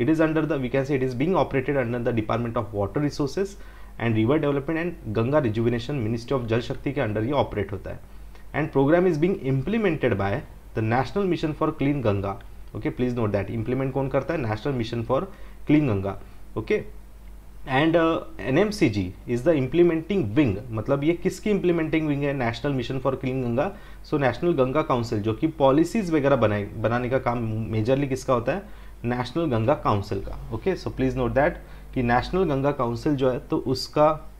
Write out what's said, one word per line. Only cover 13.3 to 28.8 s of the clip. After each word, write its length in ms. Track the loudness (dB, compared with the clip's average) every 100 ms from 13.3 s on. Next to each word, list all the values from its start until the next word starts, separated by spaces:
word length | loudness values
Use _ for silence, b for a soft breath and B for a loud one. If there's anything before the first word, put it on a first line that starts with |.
| 0
that। 160 | -2
इम्प्लीमेंट 420 | -4 -2 -2 0
कौन 140 | -2 0
करता 260 | 0 0
है? 60 | -2
National 380 | -2 -2 -2 -2
Mission 180 | -2 -4
for 220 | 0 0 -2 B B B 4
Clean 200 | 6 6
Ganga। 240 | 4 0 -6 -10 B -10 -6
ओके, 260 | -2 -2 -2 -12 -16 -18 -16 -16 -16 -14 -2
and, 260 | 2 4 4
uh, 220 | 4 2 -4 -8
एनएमसीजी 720 | 0 2 2 4 2 2 -2 -4 -4
is 120 | 0
the 120 | 2
implementing 840 | 2 2 4 4 4 0 0 0 2
wing, 200 | 2 2 -4
मतलब 320 | -6 0 0
ये 100 | 2
किसकी 360 | 0 0 -2 0
इम्प्लीमेंटिंग 580 | 2 2 2 2 0 0
विंग 160 | 0
है 160 | 0 0
National 420 | -2 0 -2 -2
Mission 220 | -2 -2
for 160 | -2 -2
Clean 220 | -2 -2
Ganga? 260 | 0 0 0 -4 B B -2
So, 100 | 2
नेशनल 320 | 2 2 2
गंगा 300 | 4 2 2
काउंसिल, 380 | 2 0 0 0
जो 140 | 0
कि 140 | 0 0
पॉलिसीज 640 | 4 6 6 4 2 2
वगैरह 240 | 2 4 4
बनाए, 340 | 4 2 -2 -2
बनाने 320 | 0 0 0
का 100 | 0
काम 180 | 0 -2 -2 -2 -2
मेजरली 360 | 0 2 2 2
किसका 260 | -2 0
होता 180 | 0 2
है? 320 | -4 -6 -14